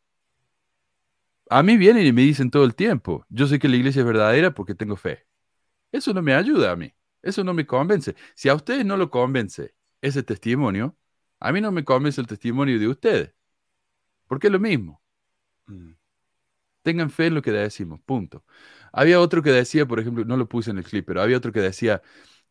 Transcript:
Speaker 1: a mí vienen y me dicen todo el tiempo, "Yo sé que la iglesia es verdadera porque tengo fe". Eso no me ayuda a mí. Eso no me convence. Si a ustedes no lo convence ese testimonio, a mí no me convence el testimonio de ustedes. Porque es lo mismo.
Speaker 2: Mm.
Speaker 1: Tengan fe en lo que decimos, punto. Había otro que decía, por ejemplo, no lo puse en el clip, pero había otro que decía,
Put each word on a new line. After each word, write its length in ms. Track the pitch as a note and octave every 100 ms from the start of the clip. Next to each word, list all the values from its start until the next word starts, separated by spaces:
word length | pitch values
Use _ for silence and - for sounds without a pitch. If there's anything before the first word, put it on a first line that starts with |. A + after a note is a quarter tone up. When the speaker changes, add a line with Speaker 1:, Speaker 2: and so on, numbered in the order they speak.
| _ _ _ _ _ _ _ _ _ _ _ _ _ _ -
Speaker 1:
a 120 | B2
mí 140 | F3+ A#3
vienen 300 | F#3+ A#3+ D#3+
y 60 |
me 100 | A#2+
dicen 280 | C#3 C#3 B2+
todo 140 | D3
el 100 | C3
tiempo, 500 | - G#3+ D3+ - D2+ -
"Yo 180 | A2+ C#3
sé 120 | C#3+
que 100 | D3
la 80 | B2
iglesia 240 | C3 C3+
es 60 | A#2+
verdadera 460 | A2 G#2+ B2+ F3+
porque 200 | F3+ F#3+
tengo 220 | F#2 G#2 G2+
fe". 300 | - C#2+ _ _ _ _ _ _ _
Eso 220 | - C4+
no 80 | F#3
me 120 | D#3
ayuda 380 | C3+ A3 C#4+ G#2
a 40 | F2
mí. 180 | E2 _ _ _
Eso 220 | - G3+
no 100 | F#3
me 120 | E3+ D3
convence. 500 | B2+ E3+ G3+ - - -
Si 140 | - C3+
a 60 |
ustedes 300 | D3 - C4+
no 120 | G#3 G3
lo 140 | F3+
convence 640 | B2 B2+ C3 G#2 - C#2 _ _ _
ese 220 | C#3+ C3+
testimonio, 760 | B2 G#2 A2+ B2+ B2+ G2 C3 - _ _ _ -
a 140 | -
mí 80 | F3+
no 120 | G#3+
me 120 | F3+
convence 360 | C#3+ C3 D3 C#3
el 60 | A#2+
testimonio 520 | G#2+ A#2+ B2+ C#3 A#2
de 100 | G#2+
ustedes. 460 | C3 A3+ C#3+ C#2+ _ _ _ _ _ _ _ _ _ -
Porque 200 | C3+ G#3
es 60 |
lo 80 | F#3+
mismo. 420 | A3 D3 F2 C#2+ _ _ _ _ _ _ -
Speaker 2:
Mm. 260 | F#2+ E2+ E2 _ _ _ _ _ _ _ _
Speaker 1:
Tengan 280 | D#3+ E3+ D#3
fe 160 | - E3
en 80 |
lo 80 | D#3
que 100 | C3+
decimos, 480 | G#2 G#2 - F2 D#2 -
punto. 380 | B2+ F2+ - _ _ - - -
Había 280 | - D#3 F3+
otro 220 | F3 E3+
que 80 | D3
decía, 360 | B2+ B2+ D#3 C#3
por 140 | A2+
ejemplo, 240 | A2+ A#2
no 120 | A2 B2+
lo 120 | A#2
puse 220 | A#2+ A2+
en 80 | G2
el 60 |
clip, 220 | F2 G2+ F2
pero 140 | F2
había 140 | G#2 B2
otro 160 | A#2+
que 80 | G#2+
decía, 400 | F#2+ F#2+ A2+ G2 _ _ _ _ _